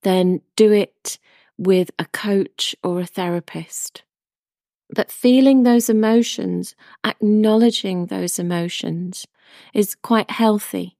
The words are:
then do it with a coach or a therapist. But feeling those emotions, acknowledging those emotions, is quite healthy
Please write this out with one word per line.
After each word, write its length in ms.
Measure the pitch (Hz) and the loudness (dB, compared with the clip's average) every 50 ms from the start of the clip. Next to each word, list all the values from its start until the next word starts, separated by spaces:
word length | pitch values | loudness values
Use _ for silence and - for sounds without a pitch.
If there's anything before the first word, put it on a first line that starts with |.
| _ | _
then 380 | 196 185 185 185 185 180 175 _ _ _ | 0 2 2 2 2 0 -2 _ _ _
do 160 | - 220 214 | 0 2 2
it 480 | 208 208 196 - _ _ _ - - - _ _ _ _ _ _ _ _ | 2 2 0 -2 _ _ _ -14 -14 -14 _ _ _ _ _ _ _ _
with 340 | - 185 190 185 180 - - - | 0 2 2 2 0 -2 -6 -10
a 60 | 170 | -10
coach 720 | - - - - 214 202 196 190 - _ - - - - _ - | -10 -10 -8 -4 -2 -2 -2 -2 -4 _ -8 -8 -8 -8 _ -6
or 160 | 180 175 175 | -6 -4 -4
a 60 | 180 | -6
therapist. 1000 | 175 _ - 185 175 175 175 170 - - 160 165 - - - - - _ - _ _ _ _ _ _ _ _ _ _ _ _ _ _ _ _ _ _ | -6 _ -6 -4 -4 -4 -6 -6 -8 -14 -14 -14 -12 -14 -14 -14 -14 _ -18 _ _ _ _ _ _ _ _ _ _ _ _ _ _ _ _ _ _
But 220 | - - - _ | -6 -6 -6 _
feeling 520 | - - - 247 247 262 262 269 269 262 247 | -6 0 2 4 4 6 6 6 6 6 6
those 260 | 240 240 240 226 - | 6 4 4 2 2
emotions, 880 | 226 220 214 220 226 233 233 - - - - 185 180 175 180 - - _ _ - - _ _ | 2 2 2 4 4 2 2 0 -4 -6 -6 -4 -4 -4 -6 -8 -12 _ _ -20 -20 _ _
acknowledging 1040 | - - _ - 208 208 214 214 214 214 220 233 240 226 - - 196 185 180 175 175 | -8 -6 _ 0 2 2 4 4 4 4 4 4 4 2 0 -6 -4 -4 -4 -6 -6
those 320 | 196 190 175 175 - - | -6 -6 -6 -6 -6 -6
emotions, 880 | 175 175 180 175 170 175 - - - - 165 170 180 180 185 - - _ _ _ _ _ _ - - _ _ | -4 -4 -2 -2 -4 -4 -6 -8 -8 -6 -6 -6 -8 -8 -10 -14 -16 _ _ _ _ _ _ -20 -20 _ _
is 220 | - 208 196 - | -2 -2 -2 -2
quite 360 | _ _ - 233 220 202 _ | _ _ 0 0 0 0 _
healthy 680 | - - 233 220 214 208 - - - 190 175 185 _ _ | -4 0 2 2 2 0 -2 -6 -8 -8 -8 -8 _ _